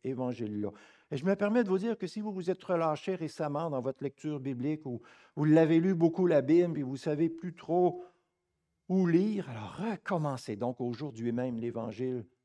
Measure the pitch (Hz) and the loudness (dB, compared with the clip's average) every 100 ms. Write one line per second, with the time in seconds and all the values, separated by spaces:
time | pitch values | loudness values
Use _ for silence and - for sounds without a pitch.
0 | 131 127 127 117 110 104 104 101 - _ | -8 -4 -4 -4 -6 -4 -4 -8 -20 _
1 | _ 151 170 196 202 233 214 190 226 220 | _ -4 -2 0 2 2 2 0 0 -4
2 | 180 214 214 190 175 175 - 175 165 151 | -6 -6 -8 -6 -4 -4 -2 0 0 -2
3 | - 185 160 - 151 143 165 135 123 131 | -4 -4 -6 -4 -4 -2 -2 -2 -4 -4
4 | 143 - 156 147 131 123 135 156 143 120 | -8 -6 -6 -6 -6 -4 -4 -4 -6 -10
5 | - - - - 151 156 160 165 180 180 | -12 -20 -14 0 6 8 8 6 4 4
6 | 165 165 180 151 131 165 175 151 131 135 | 4 4 4 4 6 4 4 0 -4 -6
7 | 165 147 165 165 180 165 - 170 180 175 | -4 0 -2 -2 -12 -12 -2 2 2 2
8 | - _ _ _ _ _ _ _ - 185 | -12 _ _ _ _ _ _ _ -2 2
9 | 180 170 208 208 143 117 107 - 214 196 | 4 4 4 -2 -6 -10 -12 -8 -6 -6
10 | - 180 151 127 - 104 120 127 123 117 | -4 -2 -2 -4 -6 -4 -4 -4 -6 -6
11 | 147 113 117 117 127 117 117 117 107 104 | -8 -6 -4 -2 -4 -4 -6 -6 -8 -6
12 | 127 123 - _ | -6 -6 -8 _